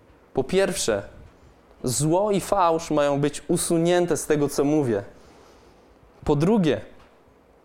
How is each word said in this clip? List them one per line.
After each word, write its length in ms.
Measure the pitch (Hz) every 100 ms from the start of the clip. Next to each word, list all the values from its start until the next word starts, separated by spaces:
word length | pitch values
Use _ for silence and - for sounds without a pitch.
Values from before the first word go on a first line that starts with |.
| _ - _
Po 100 | -
pierwsze, 580 | 127 185 196 - - 101 - - - - - - - -
zło 460 | 131 120 151 180 214
i 100 | 196
fałsz 500 | - 202 175 165 -
mają 300 | 151 143 143
być 220 | 147 - -
usunięte 680 | 170 - 170 170 175 175 147
z 100 | -
tego, 220 | 147 143
co 160 | -
mówię. 380 | 143 156 131 101 104 - - - - - - - - _ - -
Po 120 | - 151
drugie, 440 | 165 226 160 101 - - - _ _ _ _ _